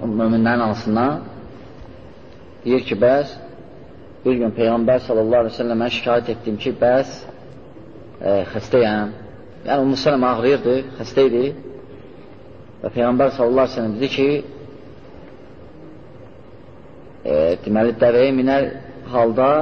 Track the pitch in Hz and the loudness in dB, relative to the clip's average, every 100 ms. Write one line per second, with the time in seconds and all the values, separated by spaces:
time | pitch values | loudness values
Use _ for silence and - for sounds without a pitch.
0 | 117 107 113 113 113 120 113 104 - 110 | -2 0 2 4 4 2 0 -2 0 2
1 | 127 147 - - - - - - - - | 2 0 -8 -16 -18 -18 -20 -20 -20 -20
2 | - - - - - - 117 127 120 104 | -20 -20 -20 -20 -20 -8 0 0 0 2
3 | 120 139 143 - - - - - - - | 4 4 0 -8 -16 -18 -20 -20 -20 -20
4 | - - 127 123 113 104 113 117 113 127 | -20 -4 0 0 0 2 2 2 4 2
5 | - 113 110 120 113 113 120 113 120 113 | 2 2 4 4 2 -2 -2 0 0 -2
6 | 123 120 117 110 117 107 135 - 120 127 | 0 0 0 -6 -4 -4 -4 0 4 4
7 | 135 - - - - - - - - - | 0 -8 -16 -18 -20 -20 -20 -20 -20 -20
8 | - - 92 98 90 107 - 127 110 107 | -20 -6 0 0 0 -6 0 2 4 2
9 | 104 104 - - - - - 139 135 135 | -2 -8 -16 -18 -20 -12 -2 0 2 2
10 | 156 139 123 117 120 139 120 131 135 - | 2 2 2 2 2 2 2 0 -2 -10
11 | 113 - 135 120 135 151 - - - - | -2 4 4 4 0 -4 -14 -16 -18 -20
12 | - - - - - - - - - 120 | -20 -20 -20 -20 -20 -20 -20 -10 -6 0
13 | 120 123 139 127 120 127 127 - 110 107 | 2 4 2 4 2 4 2 0 -4 -2
14 | 135 - 139 147 - - - - - - | -2 2 2 2 -4 -14 -18 -18 -20 -20
15 | - - - - - - - - 156 - | -20 -20 -20 -20 -20 -20 -20 -20 -20 -20
16 | - - - - - - - - - - | -20 -20 -20 -20 -20 -20 -20 -20 -20 -20
17 | - - 58 76 82 90 104 107 117 113 | -20 -10 -2 -2 -2 -4 -2 0 0 2
18 | 120 120 135 131 127 139 135 - - - | 4 4 4 2 2 0 -2 -6 -16 -18
19 | - 123 117 113 131 151 | -4 0 2 4 2 2